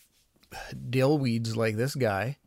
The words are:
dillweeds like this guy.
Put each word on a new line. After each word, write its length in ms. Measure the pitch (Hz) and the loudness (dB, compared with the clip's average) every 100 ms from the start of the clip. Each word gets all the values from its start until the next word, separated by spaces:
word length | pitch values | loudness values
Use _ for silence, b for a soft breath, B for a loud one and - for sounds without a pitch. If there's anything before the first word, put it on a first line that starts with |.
| _ _ _ _ _ B B 127 131 | _ _ _ _ _ B B -12 -4
dillweeds 680 | 127 131 151 131 113 113 113 | 2 4 4 2 0 0 0
like 180 | 113 107 | 0 0
this 200 | 131 139 | -2 0
guy. 420 | 113 98 110 - | 0 2 -2 -6